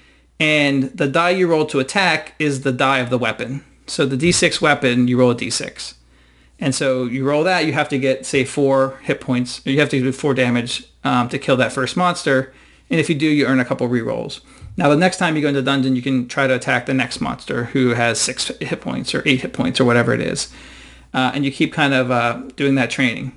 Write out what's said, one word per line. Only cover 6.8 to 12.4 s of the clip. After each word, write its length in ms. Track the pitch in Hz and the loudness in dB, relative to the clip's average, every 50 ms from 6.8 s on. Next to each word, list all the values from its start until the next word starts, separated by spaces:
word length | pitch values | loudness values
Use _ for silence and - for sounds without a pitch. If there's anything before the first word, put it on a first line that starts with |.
| 151 135 131 127 127 | 0 0 0 0 -2
you 200 | 120 120 131 135 | -2 -4 -2 0
roll 180 | 135 147 147 160 | 0 2 2 2
that, 220 | 185 185 175 160 | 2 2 2 0
you 80 | 156 131 | 0 0
have 160 | 143 147 147 | 0 0 0
to 80 | - 139 | 0 0
get, 260 | 131 135 131 - - | 0 0 0 -2 -2
say, 200 | - - 139 127 | -2 0 0 0
four 540 | - - - 143 139 135 135 131 131 131 - | 0 0 2 2 4 4 4 2 0 -2 -4
hit 180 | - - 139 - | -6 -4 -4 -4
points, 460 | - - 127 123 123 123 - - - | -2 -2 -2 -2 -2 -4 -6 -8 -4
or 60 | - | 0
you 80 | 135 139 | 2 2
have 100 | 147 139 | 2 2
to 100 | - 139 | 2 0
do 120 | 123 131 | 0 0
four 240 | 123 - - 147 139 | -2 -2 0 0 2
damage, 520 | 123 127 123 120 123 120 123 - - - - _ _ - | 2 2 2 2 0 -2 -2 -6 -8 -10 -14 _ _ -4
um, 240 | 139 131 123 120 123 | 0 0 0 0 0
to 100 | - 135 | -4 -4
kill 180 | - - 139 123 | -2 0 2 2
that 160 | 123 110 - | 2 0 0
first 240 | 139 127 123 - 180 | -2 -4 -2 -2 0
monster. 560 | 180 180 175 - - 151 135 131 | 0 0 0 0 0 0 2 2